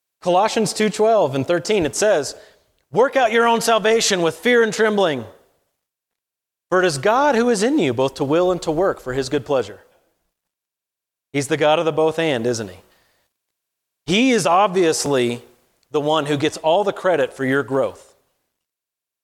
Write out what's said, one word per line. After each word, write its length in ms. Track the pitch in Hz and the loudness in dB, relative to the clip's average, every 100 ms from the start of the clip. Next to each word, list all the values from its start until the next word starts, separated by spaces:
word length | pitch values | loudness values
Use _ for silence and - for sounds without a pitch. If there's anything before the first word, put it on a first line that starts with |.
| _ _ | _ _
Colossians 540 | 180 180 214 233 208 | 0 2 2 0 -2
two 160 | - 214 | 0 -2
twelve 440 | 208 214 220 151 | 2 2 2 2
and 120 | 135 135 | -2 -2
thirteen, 400 | 175 170 214 151 | -2 0 -2 -2
it 100 | - | 0
says, 400 | 214 175 135 - - _ _ _ _ | 0 0 -2 -10 -20 _ _ _ _
"Work 260 | 160 262 269 | 0 2 2
out 160 | 240 | 2
your 140 | 226 233 | 2 2
own 140 | 233 | 2
salvation 600 | - 220 202 226 - 190 | 2 0 2 0 0 0
with 160 | 165 - | 0 -2
fear 260 | 240 240 | 2 2
and 100 | 220 | 2
trembling. 520 | 202 220 202 185 135 107 - _ _ _ _ _ _ _ _ _ _ _ _ _ | 0 0 2 0 -2 -8 -18 _ _ _ _ _ _ _ _ _ _ _ _ _
For 140 | 180 | 0
it 40 | 180 | 0
is 120 | 139 | 0
God 360 | 196 240 294 | 0 2 2
who 160 | 226 247 | 2 2
is 120 | 220 | 0
in 160 | 226 302 | 0 0
you, 140 | 151 | 0
both 220 | 120 135 | 0 -2
to 100 | - | -2
will 260 | 135 160 180 | -2 2 2
and 80 | 175 | 0
to 80 | 170 | -2
work 300 | 151 190 131 | -2 -2 -2
for 120 | - | -6
his 160 | 127 127 | -6 -4
good 180 | 147 - | -4 -2
pleasure." 340 | 135 101 98 _ _ _ _ _ _ _ _ _ _ _ _ _ _ _ | -2 -2 -10 _ _ _ _ _ _ _ _ _ _ _ _ _ _ _
He's 160 | 139 135 | -6 -2
the 80 | 156 | 0
God 220 | 151 156 | 2 2
of 60 | |
the 80 | 160 | 0
both 260 | 151 160 156 | 0 0 0
and, 280 | 165 127 117 | -2 -2 -2
isn't 220 | 117 101 | -4 -6
he? 80 | 90 _ _ _ _ _ _ _ _ _ _ _ _ - | -14 _ _ _ _ _ _ _ _ _ _ _ _ -4
He 240 | 190 262 | 0 2
is 140 | 233 170 | 2 2
obviously 960 | 175 208 180 170 151 147 135 120 120 - _ _ _ _ | 2 2 2 0 0 0 0 0 -4 -12 _ _ _ _
the 100 | 151 | -4
one 260 | 147 156 143 | 0 0 0
who 100 | 143 | -2
gets 200 | 151 - | -2 -2
all 260 | 160 180 | 0 0
the 80 | 202 | 0
credit 400 | - 185 160 127 | -2 -2 0 -2
for 120 | - | -4
your 180 | 135 139 | -2 -2
growth. 520 | 123 135 110 90 - _ _ _ _ _ _ _ _ _ _ _ | -2 -2 -4 -6 -20 _ _ _ _ _ _ _ _ _ _ _